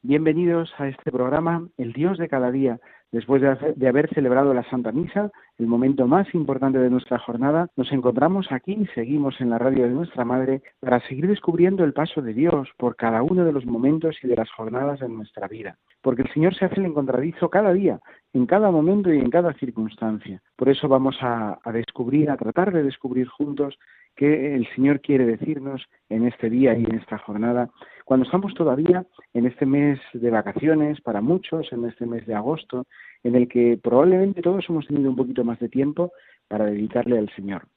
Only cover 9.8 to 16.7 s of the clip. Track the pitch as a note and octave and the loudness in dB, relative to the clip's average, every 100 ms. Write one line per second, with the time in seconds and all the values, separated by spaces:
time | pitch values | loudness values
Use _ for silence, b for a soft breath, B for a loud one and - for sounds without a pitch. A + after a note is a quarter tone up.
9.8 | A#2+ B2+ E3+ - A#2+ B2+ C3 C3+ b b | 2 0 -4 -4 -2 0 0 -2 b b
10.8 | B2+ B2 - C3 F3 G3+ - E3 F3+ G3 | 0 0 0 -4 0 0 0 2 2 4
11.8 | D#3+ C#3 D#3 - B2 A2 E3 D#3 C3 _ | 0 2 -2 -4 -4 0 2 0 -2 _
12.8 | B2 A2+ A2+ A2+ C#3 F3+ E3+ C#3+ B2 A#2 | -4 -2 -2 0 2 2 2 0 -2 0
13.8 | C3 D#3 D#3+ - B2+ A#2 A2 - A2+ A#2+ | 2 2 0 -4 -2 -2 -2 -8 -8 -4
14.8 | C#3+ C#3 C3 A2+ G#2 - G2 A2 G2 - | -4 -4 -8 -10 -14 -12 -12 -12 -14 -16
15.8 | _ _ C3 A#2+ C3+ - E3 F#3 F#3 | _ _ -2 -2 -2 2 0 2 -2